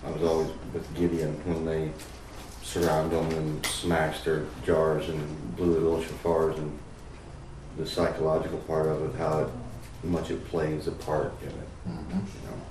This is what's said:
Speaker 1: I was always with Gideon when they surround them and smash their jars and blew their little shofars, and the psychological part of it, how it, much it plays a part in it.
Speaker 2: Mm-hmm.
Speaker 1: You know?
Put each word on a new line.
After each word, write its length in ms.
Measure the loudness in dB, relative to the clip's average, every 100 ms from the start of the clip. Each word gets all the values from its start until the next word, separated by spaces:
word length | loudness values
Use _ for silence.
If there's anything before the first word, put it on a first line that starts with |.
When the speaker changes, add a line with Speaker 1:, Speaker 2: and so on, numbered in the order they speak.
| -4
Speaker 1:
I 40 |
was 120 | 0
always 280 | 4 4 2 -2 -6
with 220 | -6 -6
Gideon 380 | 2 2 4 0 -2
when 200 | -2 0
they 260 | 0 0 0 -4 -10 -14 -14 -14 -12 -12
surround 480 | -4 2 4 4 4
them 180 | 2 2
and 340 | 2 0 0 -2
smash 540 | 0 2 4 4 0
their 240 | 2 2 0 -4
jars 440 | 4 6 6 4 0
and 480 | -2 -4 -6 -6 2
blew 160 | 4
their 100 | 6
little 200 | 6 4
shofars, 540 | 0 -2 2 4 4 2
and 200 | -4 -6 -10 -14 -14 -14 -14 -14 -14 -14 -12 -6
the 80 | -4
psychological 720 | 2 0 2 2 2 0 -4
part 280 | -2 2 2
of 160 | 2
it, 160 | -2 0
how 220 | 0 2
it, 80 | 0 -2 -8 -10 -10 -8
much 260 | -2 -2 0
it 160 | -4 -2
plays 380 | 0 0 0 -2
a 60 |
part 400 | -4 0 0 0 -4
in 60 | -8
it. 200 | -8 -10 -8 -8
Speaker 2:
Mm-hmm. 300 | -6 -2 -2
Speaker 1:
You 320 | -2 -8 -8
know? 100 | -10 -10